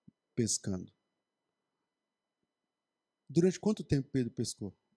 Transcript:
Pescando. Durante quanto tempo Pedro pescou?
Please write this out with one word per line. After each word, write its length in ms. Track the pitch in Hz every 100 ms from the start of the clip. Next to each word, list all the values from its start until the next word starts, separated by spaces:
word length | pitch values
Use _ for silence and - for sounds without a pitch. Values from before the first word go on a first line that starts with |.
| - _ _ -
Pescando. 560 | 110 - - 92 90 _ _ _ _ _ _ _ _ _ _ _ _ _ _ _ _ _ _ _ _ _ _ _ -
Durante 300 | 143 185 -
quanto 240 | 208 214
tempo 260 | 160 143 127
Pedro 240 | 135 117
pescou? 420 | - 113 - 101 - _